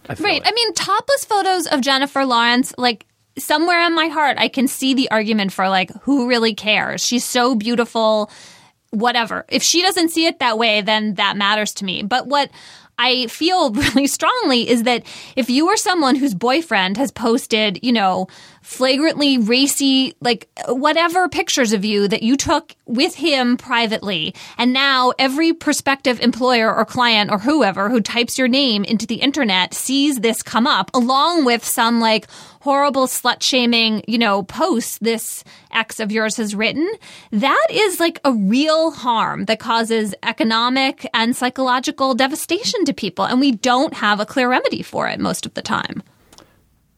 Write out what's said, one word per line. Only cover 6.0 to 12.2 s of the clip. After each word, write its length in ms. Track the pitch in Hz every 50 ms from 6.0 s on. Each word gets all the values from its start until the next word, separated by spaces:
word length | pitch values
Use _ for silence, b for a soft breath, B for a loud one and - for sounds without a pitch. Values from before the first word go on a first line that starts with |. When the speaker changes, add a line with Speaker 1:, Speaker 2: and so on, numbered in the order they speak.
| -
Speaker 2:
who 240 | 254 277 277 240
really 260 | 247 247 233 226 226 214
cares? 520 | - - 214 208 185 151 131 139 - -
She's 180 | - 247 240 -
so 320 | - - 254 240 247 269
beautiful, 720 | 214 208 233 240 226 233 233 - 226 220 220 220 214 208 B B B B B B B B B B _ _ _
whatever. 560 | - 208 226 240 240 240 226 180 185 180 -
If 160 | - - - -
she 180 | - - 330
doesn't 280 | 359 381 370 381 330 330
see 160 | - 330 330
it 140 | 330 330 -
that 180 | 262 240 220
way, 240 | 220 233 226 214 214
then 320 | 202 220 214 214 214 214 196
that 220 | 208 202 196 196
matters 360 | 202 202 196 214 214 214 208 -
to 100 | - 202
me. 180 | 185 175 - 208
But 240 | 196 240 262